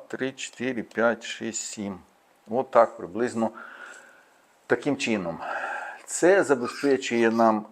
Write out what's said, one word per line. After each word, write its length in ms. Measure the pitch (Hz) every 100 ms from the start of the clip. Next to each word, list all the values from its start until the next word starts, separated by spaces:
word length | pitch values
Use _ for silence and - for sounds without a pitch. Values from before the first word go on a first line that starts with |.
| -
три, 240 | 117 131
чотири, 520 | 131 - - 123 120
п'ять, 400 | - - 117 110
шість, 380 | - - 113 110
сім. 380 | - - 101 92 - _ _ _ -
Отак 460 | 113 131 120 110 -
приблизно 520 | 87 98 123 110 113 - - - - - - - _ _ _ _ -
таким 300 | 120 147 135
чином. 420 | - 107 85 78 - - - - - - -
Це 380 | - 165 196
забезпечує 880 | 139 135 120 - 143 131 - 117 113
нам, 340 | 113 113 107 107